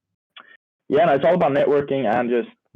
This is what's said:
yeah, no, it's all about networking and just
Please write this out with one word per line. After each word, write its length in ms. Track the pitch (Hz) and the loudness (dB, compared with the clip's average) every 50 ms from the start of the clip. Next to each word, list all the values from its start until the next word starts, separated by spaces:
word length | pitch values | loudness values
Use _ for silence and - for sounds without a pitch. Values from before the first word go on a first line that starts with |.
| _ _ _ _ _ _ _ - - _ - _ _ _ _ _ _ _ | _ _ _ _ _ _ _ -20 -20 _ -20 _ _ _ _ _ _ _
yeah, 160 | 131 147 170 | 0 0 2
no, 80 | 165 139 | 2 2
it's 120 | 139 175 | 2 2
all 100 | 165 180 | 2 2
about 160 | 180 170 147 | 2 0 0
networking 600 | 135 143 143 - 147 143 143 143 139 135 127 101 | 0 0 0 2 0 0 0 -2 -4 -4 -2 -2
and 160 | 110 123 120 117 | -2 -2 -2 -2
just 200 | 123 120 113 - _ _ _ _ _ | -2 -4 -4 -6 _ _ _ _ _